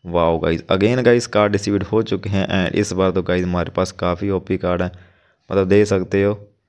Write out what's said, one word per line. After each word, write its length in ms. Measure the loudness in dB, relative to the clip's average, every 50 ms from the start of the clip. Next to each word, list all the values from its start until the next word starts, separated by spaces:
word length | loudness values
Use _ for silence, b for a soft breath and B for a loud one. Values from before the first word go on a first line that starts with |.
| -10
वाओ 320 | -2 0 0 2 2 0 0
गाइस, 240 | 0 -2 -2 -2 -2
again 360 | -2 0 2 2 2 2 2 4
गाइस 220 | 4 4 4 2
कार्ड 240 | 0 0 2 2 2
डिस्ट्रीब्यूट 320 | 0 -2 -2 0 -2 -2 -2
हो 180 | 0 -2 -2 0
चुके 260 | -2 -6 -6 -4 -2
हैं 180 | -2 -2 -2 0
and 260 | 0 -2 0 0 0
इस 160 | -2 -2 0 0
बार 180 | 0 0 0
तो 120 | 0 -2 -2
गाइस 220 | 0 -2 0 0
हमारे 260 | -2 -2 -2 -4 -2
पास 200 | -2 -4 -4 -4 -4
काफ़ी 360 | -4 -2 -2 -2 -2 -2 -2
ओपी 260 | -4 -4 -2 -4 -6
कार्ड 240 | -2 -2 -2 -2 -2
हैं, 100 | -4 -6 -6 b b b b b b b b b b -2
मतलब 180 | 0 0 2
देख 200 | 4 4 4 4
सकते 360 | 4 2 -2 0 0 0 0 2
हो 100 | 0 -2 -4 -10 _ _ _ _